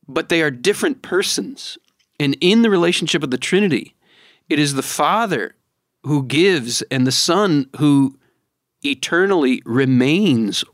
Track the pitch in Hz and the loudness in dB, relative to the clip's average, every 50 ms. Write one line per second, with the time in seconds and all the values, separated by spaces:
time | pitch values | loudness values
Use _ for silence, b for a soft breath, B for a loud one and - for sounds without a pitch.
0 | _ - 131 156 165 - 180 165 160 151 135 120 123 185 208 - 226 175 139 - | _ -8 -6 -6 -4 0 0 0 0 0 -2 -2 -2 -2 -2 0 -2 -4 -4 -4
1 | - - - 180 196 - - - - - 277 - - - - - _ _ _ _ | -8 -4 -2 -2 -2 -2 -4 -6 -6 -8 -12 -16 -16 -18 -18 -20 _ _ _ _
2 | _ _ _ _ 147 139 139 - - 180 208 233 233 226 202 175 170 170 180 - | _ _ _ _ -2 -2 -2 2 2 4 4 4 4 4 2 2 2 0 0 -2
3 | 180 156 - 165 143 143 123 - - - - 185 208 190 147 104 - - _ b | -4 -2 -4 -4 -4 -4 -6 -6 -4 -2 0 0 2 2 0 -2 -4 -8 _ b
4 | b b b b b b b b b b 160 147 151 143 139 135 127 - - - | b b b b b b b b b b -2 0 0 0 -2 -4 -6 -6 -4 -2
5 | 151 151 185 214 233 208 175 120 98 - - _ _ _ _ _ _ _ _ _ | 0 0 0 0 -2 -2 -2 -4 -6 -8 -10 _ _ _ _ _ _ _ _ _
6 | _ 139 151 147 135 123 123 147 175 196 185 156 117 120 113 - - - - 135 | _ -4 -2 -2 -2 -2 0 2 2 4 2 0 -2 -4 -6 -6 -6 -4 -2 0
7 | 127 127 131 - - - 165 190 208 202 160 147 131 - - - 135 147 143 139 | 0 0 0 0 0 0 2 2 2 2 2 0 0 -4 -4 0 2 4 4 4
8 | 139 127 - _ _ _ _ _ _ _ _ _ _ _ _ _ _ 143 139 - | 2 2 -2 _ _ _ _ _ _ _ _ _ _ _ _ _ _ -6 -6 -6
9 | - - 170 170 185 196 196 175 143 127 127 - - - 113 127 135 131 131 123 | -6 -4 -2 0 0 2 2 2 2 2 0 -2 -4 -4 0 0 2 2 2 2
10 | 123 139 151 185 220 190 135 113 110 101 90 - - - | 4 2 2 2 2 2 2 2 0 -2 -4 -6 -8 -4